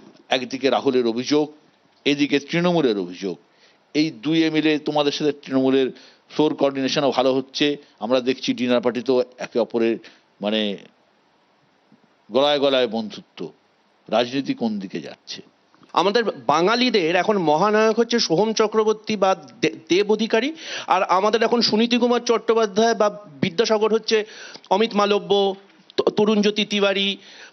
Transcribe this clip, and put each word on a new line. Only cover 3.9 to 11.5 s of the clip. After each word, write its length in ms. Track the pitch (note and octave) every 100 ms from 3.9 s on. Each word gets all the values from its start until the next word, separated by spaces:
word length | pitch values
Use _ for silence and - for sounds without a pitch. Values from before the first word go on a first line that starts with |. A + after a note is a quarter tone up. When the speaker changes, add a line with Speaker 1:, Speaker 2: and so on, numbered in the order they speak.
Speaker 1:
এই 180 | D3 D#3+
দুয়ে 380 | A2+ C3+ E3 D#3+
মিলে 300 | D#3 D#3 D3
তোমাদের 320 | D3+ D3 C#3+
সাথে 200 | - D3
তৃণমূলের 600 | C#3 C#3 C3+ C3 C3+ B2+ - - _ _
ফ্লোর 260 | - D3+ C#3
কোঅর্ডিনেশনও 560 | C#3 C3+ C3 D#3 C#3
ভালো 220 | B2 C3
হচ্ছে। 440 | C3 C3 - D3 C#3+ - -
আমরা 220 | A2 C3
দেখছি 320 | A#2+ C3 -
ডিনার 280 | A#2 B2 A#2+
পার্টিতেও 420 | A#2+ A#2+ A#2 B2+ B2 -
একে 220 | - A#2+
অপরের, 380 | G#2+ A#2 A2+ G#2+ - - _ -
মানে, 360 | G2+ A2 G#2 G2 - _ _ _ _ _ _